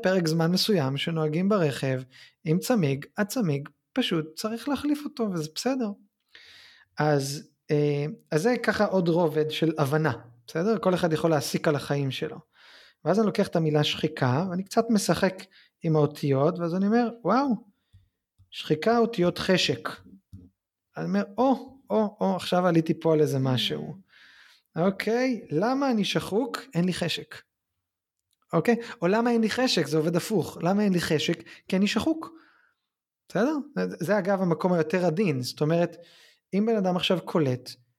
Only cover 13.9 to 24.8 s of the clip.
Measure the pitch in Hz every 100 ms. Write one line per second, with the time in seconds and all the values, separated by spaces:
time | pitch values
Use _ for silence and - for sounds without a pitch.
13.9 | - 156 - 131 127 185 175 196 233 226
14.9 | 214 - 165 190 - - - _ _ 165
15.9 | 156 147 147 147 135 151 175 170 180 202
16.9 | 233 226 233 165 240 285 214 - _ _
17.9 | - _ _ _ _ _ - - 156 220
18.9 | 233 226 226 175 170 - 185 - 135 -
19.9 | - - - _ 95 90 _ _ _ _
20.9 | - 165 196 202 - 262 240 - - -
21.9 | 208 208 - 190 180 - 180 180 165 165
22.9 | 160 165 156 143 135 131 127 - 151 151
23.9 | - - - - - - _ _ 160